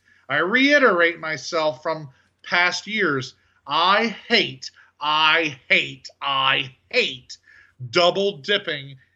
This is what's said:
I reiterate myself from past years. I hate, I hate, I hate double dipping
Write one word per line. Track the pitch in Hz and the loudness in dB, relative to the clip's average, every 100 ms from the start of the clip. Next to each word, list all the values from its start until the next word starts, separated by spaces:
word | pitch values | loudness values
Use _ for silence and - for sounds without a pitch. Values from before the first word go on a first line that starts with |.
| _ _ - | _ _ -4
I | 143 | -2
reiterate | 175 247 277 294 247 175 170 165 | 0 2 4 6 6 4 2 0
myself | 156 156 - 170 156 151 | -8 -8 -4 -2 -2 -2
from | 165 156 143 _ _ _ | -6 -6 -8 _ _ _
past | - 180 180 - 196 | -2 0 2 -2 -6
years. | 214 175 139 127 - _ _ - | -2 0 -2 -6 -14 _ _ -4
I | 151 175 208 226 190 - | 0 2 2 0 -6 -2
hate, | 220 139 131 - - _ _ | 0 0 -6 -18 -20 _ _
I | 147 156 156 160 156 131 _ | -2 2 4 2 0 -6 _
hate, | 185 143 135 - - | -2 -2 -10 -20 -10
I | 143 135 135 139 135 - _ | -4 -2 0 0 -4 -14 _
hate | 247 175 127 - - _ - _ _ 123 | -2 -2 -6 -18 -20 _ -20 _ _ -2
double | 175 175 196 202 156 | 2 2 2 -2 -4
dipping | 135 202 180 147 139 135 _ | -2 -2 -2 -8 -10 -20 _